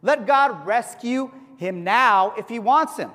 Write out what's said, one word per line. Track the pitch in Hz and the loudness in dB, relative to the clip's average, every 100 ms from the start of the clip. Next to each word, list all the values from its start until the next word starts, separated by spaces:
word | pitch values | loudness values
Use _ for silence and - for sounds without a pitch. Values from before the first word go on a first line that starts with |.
Let | 196 294 208 | 0 0 2
God | 277 277 196 151 | 2 2 -2 -2
rescue | 220 233 - 240 254 262 - - - | -2 -2 -10 -4 -4 -4 -10 -20 -10
him | 175 180 | -8 -6
now | 175 220 254 202 190 220 | 0 2 4 4 2 -2
if | 208 | -10
he | 233 | -6
wants | 214 277 311 - | 2 2 2 -6
him. | 196 | -12